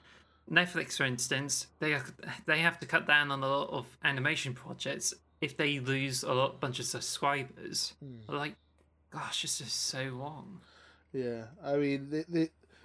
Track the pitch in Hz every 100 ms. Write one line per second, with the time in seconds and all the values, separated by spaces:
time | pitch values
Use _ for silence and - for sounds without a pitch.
0 | - - - _ - 160 180 170 147 -
1 | 135 123 - 135 139 - - _ 156 143
2 | 127 - - - - 156 165 165 - 165
3 | - 147 143 139 135 139 - 143 - -
4 | 151 139 139 156 139 127 127 123 135 139
5 | - - _ _ 151 - 151 139 127 135
6 | 135 127 135 127 135 - 139 127 120 123
7 | - - 143 143 127 - - - - -
8 | 143 117 107 143 147 - _ _ _ _
9 | _ 147 143 - - - 117 - - 135
10 | 131 127 143 151 196 185 - - - -
11 | _ 131 123 117 113 180 143 143 143 139
12 | 139 151 165 170 160 - _ -